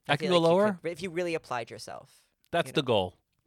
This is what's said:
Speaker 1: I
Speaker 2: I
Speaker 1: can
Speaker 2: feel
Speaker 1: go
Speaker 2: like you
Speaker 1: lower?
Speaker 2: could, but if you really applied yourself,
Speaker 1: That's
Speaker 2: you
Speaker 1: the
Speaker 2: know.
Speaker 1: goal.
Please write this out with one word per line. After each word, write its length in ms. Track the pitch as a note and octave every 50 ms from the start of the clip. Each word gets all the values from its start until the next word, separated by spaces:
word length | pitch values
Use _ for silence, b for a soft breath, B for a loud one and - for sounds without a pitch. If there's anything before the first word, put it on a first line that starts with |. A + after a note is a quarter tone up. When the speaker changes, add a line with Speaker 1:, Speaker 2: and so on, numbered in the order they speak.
| - -
Speaker 1:
I 40 | D3
Speaker 2:
I 40 |
Speaker 1:
can 100 | - D#3+
Speaker 2:
feel 60 | D3 F3
Speaker 1:
go 60 | F3
Speaker 2:
like 80 | E3 E3
you 60 | E3+
Speaker 1:
lower? 100 | F#3+ G#3 G#3+ F#3+
Speaker 2:
could, 80 | E3+ -
but 80 | E3
if 100 | F3 D#3
you 80 | F#3+ F#3
really 260 | D#3 F3 F3+ E3+ D#3+
applied 360 | D#3 - - B2+ A#2+ A#2 -
yourself, 400 | A2 G#2+ - - - - - _ _ _ _ _ _ _ _ -
Speaker 1:
That's 160 | - E3+ D#3
Speaker 2:
you 60 | C3+ B2+
Speaker 1:
the 80 | D#3
Speaker 2:
know. 60 | C3+
Speaker 1:
goal. 260 | B2 A2+ G2+ F#2 F2+ - _ _ _ _ _ _